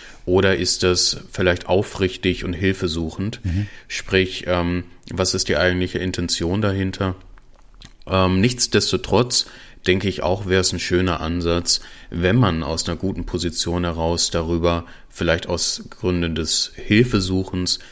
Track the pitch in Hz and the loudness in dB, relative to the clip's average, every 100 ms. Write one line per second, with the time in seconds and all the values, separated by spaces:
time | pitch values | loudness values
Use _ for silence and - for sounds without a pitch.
0 | - - - 92 98 90 87 - 92 90 | -20 -10 2 4 4 2 0 2 2 2
1 | - - - - 90 87 - 92 - - | 0 -2 -8 0 2 0 2 0 0 -2
2 | 95 - 92 85 - 82 95 95 90 82 | -2 0 -2 -2 -4 0 0 0 -2 -2
3 | 80 - 101 - 92 92 101 - - - | -4 -4 -6 -4 -4 -2 -4 -10 -10 -10
4 | - 95 90 - - 90 87 90 - - | 0 0 2 -2 -2 0 0 -2 -6 -16
5 | - 64 95 - - 76 90 90 90 87 | -8 -2 0 0 0 2 2 2 -2 -2
6 | 90 87 85 - 85 101 104 95 95 - | -4 -4 -4 -2 -2 0 0 0 -2 -2
7 | 95 90 - - - - - - - - | -4 -4 -12 -20 -20 -20 -20 -20 -20 -16
8 | - 92 92 95 120 123 - 107 - 92 | -2 2 4 4 2 2 2 2 2 -2
9 | - 98 127 - - - - - - 92 | 2 2 2 0 -2 -10 -20 -4 0 2
10 | 98 - 82 101 95 92 90 90 - 90 | 0 -2 -2 -2 2 2 2 -2 0 2
11 | 92 78 80 87 85 87 - - - - | 2 0 -2 -2 0 0 0 -2 -4 -18
12 | - 85 90 120 101 80 71 80 - 85 | -10 0 4 4 4 2 -2 -4 -4 -2
13 | 95 90 85 85 87 - 85 87 87 82 | -2 -4 -4 -4 -2 -2 -2 0 -2 0
14 | 82 85 - 85 82 85 87 85 82 - | 0 0 0 0 0 2 2 0 -4 -16
15 | - - 85 85 - 85 - - - - | -18 -4 0 0 0 -2 -2 -6 -10 -4
16 | 95 90 85 80 78 - - - - 107 | -2 0 0 -2 -2 -2 -2 -6 2 4
17 | 123 107 92 95 92 90 90 - - | 6 2 2 0 0 -2 -2 -2 -6